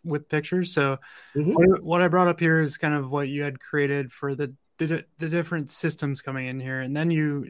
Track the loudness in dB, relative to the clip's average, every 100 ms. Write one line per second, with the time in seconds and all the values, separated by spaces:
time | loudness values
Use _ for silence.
0 | -6 -6 -2 -4 -2 -2 0 0 0 0
1 | -8 -20 -8 -2 2 6 6 6 2 2
2 | 4 4 4 4 2 4 2 0 -2 -2
3 | -2 -4 -2 -4 -6 -8 -4 0 2 0
4 | -4 -6 -6 -4 -6 -8 _ _ -2 -2
5 | -6 _ -4 -2 -2 -4 -4 -4 -4 -2
6 | -4 -4 -6 -8 -6 -6 -6 -6 -4 0
7 | 2 2 2 -2 -6